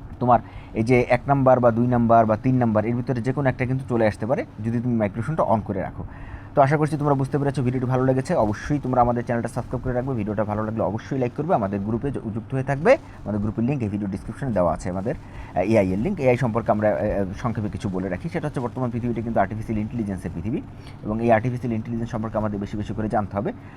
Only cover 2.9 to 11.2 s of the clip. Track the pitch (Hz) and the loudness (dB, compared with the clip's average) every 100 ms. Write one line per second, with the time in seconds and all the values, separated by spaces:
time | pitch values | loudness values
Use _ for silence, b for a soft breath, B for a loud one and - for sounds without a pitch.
2.9 | 120 - 120 113 147 135 131 123 131 131 | 0 -2 -2 -2 0 0 0 0 -2 0
3.9 | 120 110 104 110 165 - - 110 120 120 | 2 2 2 -2 -2 -4 -6 -4 -2 0
4.9 | 117 104 110 107 160 - 110 - 95 76 | 2 0 -2 -4 0 2 2 0 -4 -6
5.9 | - - B B B B - 135 151 151 | -8 -12 B B B B 4 4 4 2
6.9 | 151 147 139 135 147 143 139 123 131 123 | 2 2 2 2 0 0 0 0 0 0
7.9 | 127 131 131 135 165 110 107 - 147 131 | 2 4 2 2 2 2 0 -2 -2 2
8.9 | 123 120 120 117 120 117 127 - 127 123 | 4 4 2 0 -2 -2 -4 -4 -4 -2
9.9 | 123 131 123 104 104 104 104 110 110 92 | -2 -2 -2 -2 -2 0 0 -2 0 0
10.9 | 107 - 139 | -2 -4 -2